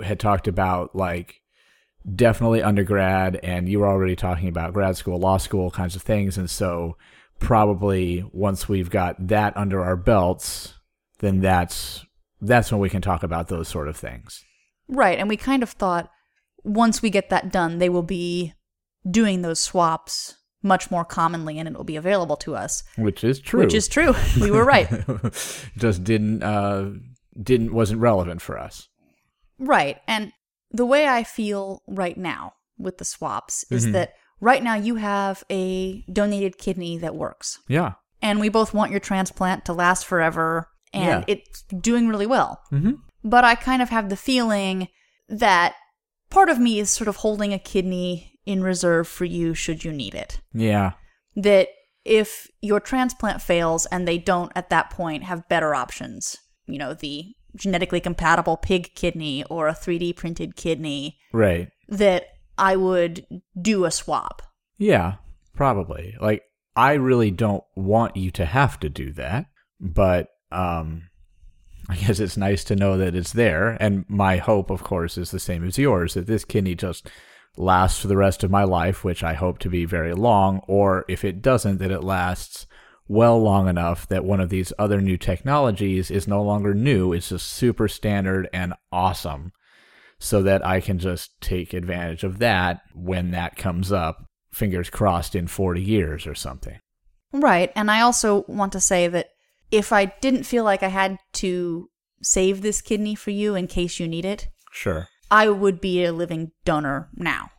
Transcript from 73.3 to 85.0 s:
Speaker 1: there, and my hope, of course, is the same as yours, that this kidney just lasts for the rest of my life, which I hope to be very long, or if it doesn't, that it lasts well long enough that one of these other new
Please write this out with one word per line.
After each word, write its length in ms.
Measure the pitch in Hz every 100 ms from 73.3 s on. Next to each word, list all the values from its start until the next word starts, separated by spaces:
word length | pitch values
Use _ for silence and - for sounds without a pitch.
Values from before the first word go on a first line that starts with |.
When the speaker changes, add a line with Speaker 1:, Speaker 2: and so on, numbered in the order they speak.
Speaker 1:
there, 440 | 113 113 80 98 -
and 260 | 104 98 90
my 280 | 101 98 92
hope, 320 | 104 107 92
of 140 | 92
course, 340 | - 92 85 -
is 140 | 85
the 80 | 92
same 240 | - 87
as 140 | 87 110
yours, 360 | 139 98 85 95
that 120 | 90
this 160 | 107 -
kidney 300 | 110 92 85
just 340 | 95 - - - - - _ -
lasts 440 | 92 90 92 -
for 60 | 98
the 100 | 98
rest 260 | 98 -
of 80 | 98
my 120 | 101
life, 400 | 98 87 85 95
which 200 | 95 87
I 100 | 82
hope 240 | 80 92 87
to 100 | 95
be 160 | 87 85
very 280 | 90 82
long, 480 | 87 117 104 95 95 -
or 380 | 98 101 92 -
if 160 | 92
it 180 | 101 92
doesn't, 360 | 135 123 104 95
that 140 | 95
it 120 | 95
lasts 640 | 95 95 90 90 - - - - - _ -
well 320 | 101 117 117
long 280 | 107 98 95
enough 360 | 87 85 87 -
that 160 | 92 92
one 160 | 101
of 80 | 87
these 240 | 92 90 -
other 220 | 104
new 160 | 101